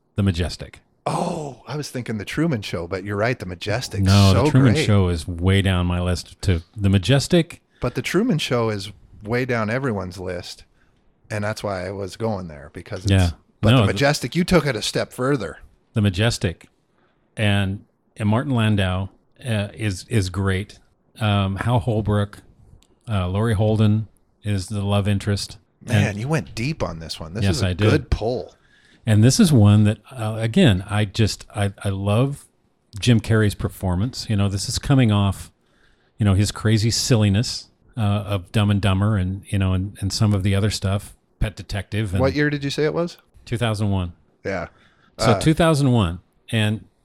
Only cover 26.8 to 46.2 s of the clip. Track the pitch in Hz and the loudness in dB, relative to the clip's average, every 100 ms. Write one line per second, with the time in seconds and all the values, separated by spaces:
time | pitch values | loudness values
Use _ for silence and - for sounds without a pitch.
26.8 | 90 82 80 - 82 95 98 82 92 87 | -6 -8 -12 -12 -10 -2 -2 0 -2 2
27.8 | 107 147 127 - 110 123 - _ _ _ | 2 2 0 -2 -2 -4 -8 _ _ _
28.8 | _ _ - 107 117 135 196 139 104 104 | _ _ 2 6 6 6 6 8 8 8
29.8 | 104 110 - 127 110 110 113 151 165 92 | 6 2 -8 -10 -8 -4 -2 4 4 4
30.8 | 101 104 107 - 104 - - - 101 - | 0 -2 -2 0 0 -2 -10 -4 -4 -2
31.8 | 104 98 98 107 139 143 - _ _ _ | -6 -4 0 0 0 -4 -16 _ _ _
32.8 | _ 98 113 117 - 110 107 - 98 - | _ -6 2 2 4 2 2 0 -6 -4
33.8 | 95 87 113 - - 104 101 98 - - | -2 -2 -2 -6 -4 0 0 -2 -6 -6
34.8 | - 139 117 104 101 - - _ _ _ | 2 4 4 4 2 -2 -8 _ _ _
35.8 | _ _ _ - 104 95 104 - 110 110 | _ _ _ -2 2 4 2 0 0 2
36.8 | 113 - - 117 104 98 120 - - _ | 2 0 2 4 4 2 0 -6 -14 _
37.8 | _ - 104 104 101 101 87 113 104 101 | _ -4 -2 0 -2 -6 -2 0 2 2
38.8 | 101 95 104 107 92 95 - 101 95 92 | 2 2 2 2 0 -4 -4 0 2 0
39.8 | 98 - 98 - 110 101 98 98 104 - | -2 -4 -6 0 2 2 2 2 0 -2
40.8 | 98 101 - - _ - 110 - - 104 | -2 -4 -6 -20 _ -6 -6 -6 -10 -8
41.8 | - 101 107 98 131 135 147 143 139 139 | -6 -4 -2 0 0 2 -2 -2 -6 -2
42.8 | 151 156 175 - _ _ - 113 117 104 | -2 -2 -6 -8 _ _ -8 -4 -2 0
43.8 | 104 98 87 - _ _ 98 95 82 _ | 0 -2 -4 -10 _ _ -8 -6 -8 _
44.8 | _ _ _ - 113 110 156 160 165 147 | _ _ _ -2 2 2 2 2 4 4
45.8 | 139 120 87 87 | 4 4 2 -2